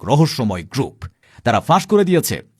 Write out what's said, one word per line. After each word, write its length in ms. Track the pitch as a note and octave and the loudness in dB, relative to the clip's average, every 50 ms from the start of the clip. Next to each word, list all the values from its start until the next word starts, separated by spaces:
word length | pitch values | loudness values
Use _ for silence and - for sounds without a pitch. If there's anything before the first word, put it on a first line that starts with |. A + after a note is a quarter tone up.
| - | -2
রহস্যময় 600 | F#2 C3 D3 D#3+ D3+ - - A#2+ G#2 F#2+ F2 E2 - - | 0 2 4 2 2 0 -4 -4 -4 -4 -6 -8 -8 -6
গ্রুপ। 240 | C#3 A#2 - - - - - _ _ _ _ _ - - | -6 -6 -6 -6 -14 -18 -18 _ _ _ _ _ -6 -2
তারা 180 | A#2+ A2+ G2+ | 0 0 0
ফাঁস 260 | - - D#3+ F#3 - | 2 2 0 0 2
করে 180 | - G#3+ G3+ G3+ | 2 0 2 2
দিয়েছে 380 | F3+ F3+ E3 - - - C#2 - _ _ | 2 2 0 0 -2 -6 -8 -10 _ _